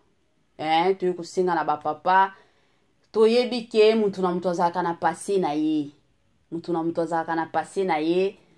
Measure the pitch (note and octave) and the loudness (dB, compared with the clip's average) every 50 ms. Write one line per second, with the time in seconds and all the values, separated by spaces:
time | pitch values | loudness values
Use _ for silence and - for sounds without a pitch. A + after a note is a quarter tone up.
0 | _ _ _ _ _ _ _ _ _ _ _ - D3 D#3 D#3+ E3 F3 F#3+ G3 F#3+ | _ _ _ _ _ _ _ _ _ _ _ -8 -4 0 2 2 2 2 2 0
1 | F#3 F3+ F3+ F3 E3 - - F#3 F3+ F3+ E3+ D#3+ D3+ D3+ D3+ D3 - D3+ D3+ D3+ | 0 -2 -2 -4 -6 -8 -2 -2 0 0 0 0 0 -2 -2 -2 -2 -6 -6 -4
2 | - F3 F#3 F#3+ G3 G3 - - _ _ _ _ _ _ _ _ _ _ _ _ | 0 2 4 4 4 2 0 -8 _ _ _ _ _ _ _ _ _ _ _ _
3 | _ _ - G#3 A3+ A3 A3+ B3 B3 A3+ B3 A#3+ A3+ - - A3 G#3+ A3 A3 A3+ | _ _ 0 4 4 4 4 4 2 0 -2 -6 -6 -2 2 4 6 6 6 4
4 | G#3+ G3+ G3 F#3+ F#3 F3+ F3 F3+ F3+ F#3 F3 E3+ F3+ E3+ F3 F#3 F3 E3+ E3+ - | 2 0 0 0 -2 -2 -2 -2 -2 -2 0 0 0 0 0 0 -2 -4 -4 -2
5 | - E3 E3+ - - - G3+ F#3+ F3+ D3+ D3 D3+ D#3 D#3 D#3 D3+ C#3+ C#3+ - _ | -2 -2 -2 -4 -4 -2 -2 0 0 0 -2 -2 -2 0 0 -2 -4 -6 -10 _
6 | _ _ _ _ _ _ _ _ _ - E3 E3+ E3 - E3+ E3 E3 E3 E3 F3 | _ _ _ _ _ _ _ _ _ -12 -12 -10 -6 -6 -4 -4 -4 -4 -2 -4
7 | E3 D#3+ E3+ E3 D#3+ E3 E3 E3 D#3+ - - D#3+ D#3 - - G3 G3 F#3 D#3+ D#3 | -4 -2 -2 -4 -4 -2 -4 -4 -4 -4 -4 -4 -4 -4 -4 -4 -2 0 0 0
8 | D#3 D#3+ E3+ F3+ F#3+ G3 G3+ _ _ _ _ | 0 0 0 0 0 -2 -4 _ _ _ _